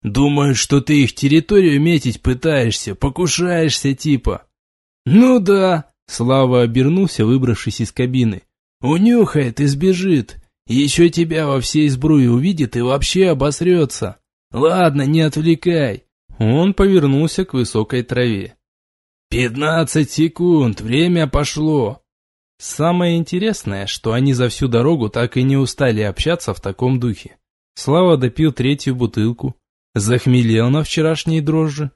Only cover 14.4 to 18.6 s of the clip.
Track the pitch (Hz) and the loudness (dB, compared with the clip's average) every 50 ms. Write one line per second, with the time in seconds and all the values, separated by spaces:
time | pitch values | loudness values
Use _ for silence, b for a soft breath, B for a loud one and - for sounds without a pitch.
14.4 | _ _ - 120 139 160 180 185 175 160 139 143 139 135 156 160 160 151 - 156 | _ _ -4 0 2 2 2 2 2 2 0 0 -2 0 0 2 0 0 -2 -2
15.4 | 156 170 165 156 - 180 170 160 143 120 98 - _ _ _ _ _ _ - - | 0 0 0 0 0 -2 0 0 -2 -2 -4 -10 _ _ _ _ _ _ -6 -2
16.4 | 113 107 123 151 175 202 196 - 196 196 190 180 147 139 135 139 160 160 - - | 0 2 2 2 2 0 2 2 2 4 4 4 4 2 2 2 0 0 -2 -4
17.4 | 185 - - 127 120 - - 110 110 - - 123 117 - 131 123 123 120 110 98 | -6 -4 -2 -4 -4 -2 -2 -4 -4 -2 -4 -6 -4 -4 -2 -2 -2 -2 -2 -4
18.4 | 98 - _ _ | -8 -12 _ _